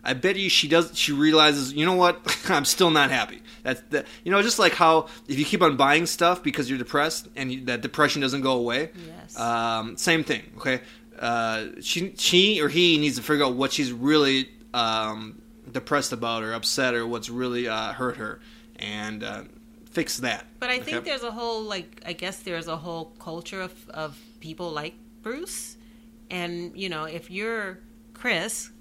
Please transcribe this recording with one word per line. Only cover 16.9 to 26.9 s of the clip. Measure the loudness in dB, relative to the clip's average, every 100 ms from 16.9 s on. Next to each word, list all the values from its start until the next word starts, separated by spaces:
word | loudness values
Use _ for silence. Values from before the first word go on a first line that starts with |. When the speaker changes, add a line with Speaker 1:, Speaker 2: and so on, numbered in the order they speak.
Speaker 1:
or | 0 -2
what's | -6 -6
really, | -6 -4 -2 -2
uh, | -4 -4
hurt | -4 -6 -4
her, | -10 -10 -18 -20 -20 -14
and, | -10 -8 -8 -8
uh, | -8 -10 -14 -20 -20 -20 -8
fix | -6 -4 -4
that. | -4 -6 -10 -10
Speaker 2:
But | -6
I | -4
think | -4 -6
Speaker 1:
Okay? | -6
Speaker 2:
there's | -6
a | -6
whole, | -6 -6 -6
like, | -6 -10 -10 -16
I | -14
guess | -8 -8 -10
there's | -8 -8 -6
a | -8
whole | -8 -10 -10 -14
culture | -12 -12 -10 -10
of, | -10 -12 -16
of | -10 -10 -12 -20 -18
people | -16 -10 -8
like | -8 -10 -14 -20 -14
Bruce. | -10 -10 -10 -12 -12 -18 -20 -20 -20 -20 -12
And, | -8 -6 -8 -10 -8
you | -6